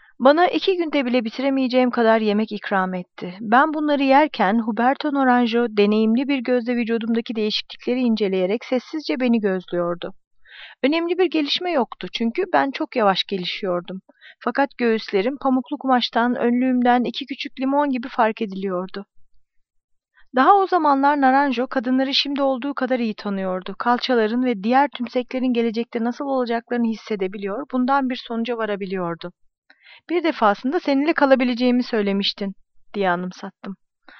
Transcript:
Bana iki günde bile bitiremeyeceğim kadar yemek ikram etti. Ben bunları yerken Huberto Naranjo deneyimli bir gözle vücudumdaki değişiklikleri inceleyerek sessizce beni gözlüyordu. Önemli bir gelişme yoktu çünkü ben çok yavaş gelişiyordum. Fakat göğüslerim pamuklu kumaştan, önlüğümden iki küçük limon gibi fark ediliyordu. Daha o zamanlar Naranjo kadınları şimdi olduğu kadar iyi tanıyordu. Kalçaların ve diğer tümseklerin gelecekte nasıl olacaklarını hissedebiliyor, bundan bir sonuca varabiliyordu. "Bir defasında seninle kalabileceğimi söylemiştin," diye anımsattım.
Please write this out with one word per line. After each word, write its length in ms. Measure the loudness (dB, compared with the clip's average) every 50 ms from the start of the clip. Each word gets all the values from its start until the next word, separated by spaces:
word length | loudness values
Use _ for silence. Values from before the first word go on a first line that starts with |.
| _ _ _ 2
Bana 280 | 4 6 6 6 4 2
iki 300 | 2 0 0 0 0 0
günde 280 | -2 -2 0 -2 0
bile 200 | 2 0 0 0
bitiremeyeceğim 640 | -2 -4 -2 -2 0 0 0 0 2 2 2 2 2
kadar 300 | 2 2 4 4 4 4
yemek 300 | 4 2 2 0 0 -2
ikram 420 | -4 -8 -4 -2 -2 0 0 -2 -4
etti. 440 | -6 -8 -12 _ -14 -12 -12 -12 -10
Ben 320 | -2 2 4 4 4 4 0
bunları 300 | -2 0 0 0 2 4
yerken 560 | 4 6 6 4 2 2 0 2 2 2 2
Huberto 540 | 0 -2 -2 0 2 0 0 0 -2 -2 0
Naranjo 540 | 2 2 4 4 4 2 2 0 0 -2 0
deneyimli 580 | 2 2 2 4 4 4 4 2 2 2 2 0
bir 120 | -2 -2
gözle 360 | 0 0 0 0 0 0 -2
vücudumdaki 600 | -2 0 -2 -2 -2 -2 -2 -2 -2 -2 -4 -4
değişiklikleri 640 | -2 -2 -2 -2 -4 -8 -10 -16 -8 -4 -4 -2 0
inceleyerek 680 | 2 0 2 2 0 0 0 0 0 0 0 -2 -2
sessizce 540 | -2 -4 -4 -4 -4 -8 -8 -6 -4 -2 0
beni 200 | 2 2 2 2
gözlüyordu. 720 | 2 0 0 -2 -4 -4 -4 -2 -2 -2 -4 -6 -8 -12 -14 -16 _ _ _ _ -20 -20 -20 -20 -20 -20 -6 _ -2
Önemli 340 | 0 0 0 -2 -2 0 0
bir 80 | 0
gelişme 460 | 0 0 0 -2 -2 -4 -4 -4 -2
yoktu 360 | -2 -2 -2 -2 -6 -10 -12 -10 -6
çünkü 300 | -4 -4 -2 -2 -4 -2 0 0
ben 180 | 0 0 0
çok 240 | -2 -6 -8 -6 -2
yavaş 280 | 0 2 2 2 0 -2
gelişiyordum. 800 | -6 -6 -6 -6 -8 -8 -6 -4 -4 -4 -4 -4 -8 -12 -14 -14 _ _ _ -20 -20 -20 _
Fakat 300 | -6 -4 -2 0 -2 -2 -2 -2
göğüslerim 600 | 0 0 0 0 -2 -2 0 0 0 0 -2 -2
pamuklu 400 | 0 0 2 0 0 -2 -6 -4
kumaştan, 580 | 0 2 2 2 2 0 0 0 0 2 0
önlüğümden 680 | 0 0 2 2 2 2 2 2 2 4 4 4 2 2
iki 220 | -2 -4 -8 -10
küçük 340 | -10 -10 -10 -12 -12 -8 -4
limon 300 | -2 0 0 2 0 0
gibi 180 | -2 -4 -4 -4
fark 340 | -2 0 0 0 0 -2
ediliyordu. 640 | -6 -6 -6 -6 -6 -4 -4 -4 -4 -6 -10 -12 -14 -16 _ -20 -20 -20 _ -20 _ _ _ _ _ _ _ _ _ _ _ _ _ _ _ _ -20 _ 0
Daha 180 | 4 6 6 6
o 140 | 6 4 4
zamanlar 540 | 2 2 4 4 4 4 4 2 2 4
Naranjo 460 | 4 4 4 4 4 2 0 -2 -4 -4
kadınları 460 | -4 -4 0 0 2 2 2 0 0
şimdi 280 | -2 -2 -2 -2 0
olduğu 320 | 0 0 0 0 -2 -6 -4
kadar 260 | -4 -2 -2 0 0
iyi 160 | 0 -2 -4
tanıyordu. 600 | -4 -6 -4 -4 -2 -2 -4 -4 -6 -6 -8 -10 -4
Kalçaların 640 | 0 0 0 0 0 0 2 2 2 2 0 0 0
ve 180 | 0 -2 -2 0
diğer 260 | 2 2 2 2 0
tümseklerin 640 | -2 -6 -8 -6 -4 -4 -4 -4 -4 -4 -2 0 0
gelecekte 500 | 0 0 0 -2 -4 -4 -4 -4 -4 -4
nasıl 220 | -4 -4 -6 -6
olacaklarını 600 | -4 -2 -2 -2 -2 -4 -4 -4 -4 -2 -2 0 -2
hissedebiliyor, 800 | -2 -6 -6 -8 -6 -4 -4 -6 -6 -6 -8 -6 -6 -8 -8 -4
bundan 380 | -2 -2 0 2 2 2 0 -2
bir 120 | -4 -6 -8 -8
sonuca 300 | -6 -4 -4 -4 -4 -4
varabiliyordu. 760 | -4 -4 -4 -4 -4 -6 -4 -4 -4 -4 -6 -6 -10 -14 -16 _ _ _ _ _ _ _ _ _ _ -20 -20 -18 _ -4
"Bir 140 | -2 0 0
defasında 560 | 0 0 2 2 2 2 2 -2 -2 -2 0
seninle 340 | 0 0 0 2 2 0 2
kalabileceğimi 720 | 2 4 4 4 4 4 2 0 0 2 2 2 2 0
söylemiştin," 720 | 0 -2 -2 0 0 0 0 -2 -4 -4 -6 -8 -8 -10 -12 _ _ _ -20 -20 -10 -4
diye 160 | -2 0 0
anımsattım. 640 | 0 0 -4 -8 -10 -12 -16 -18 -16 _ -14 -14 -14 -14 _ _ _ _ _ -20 -20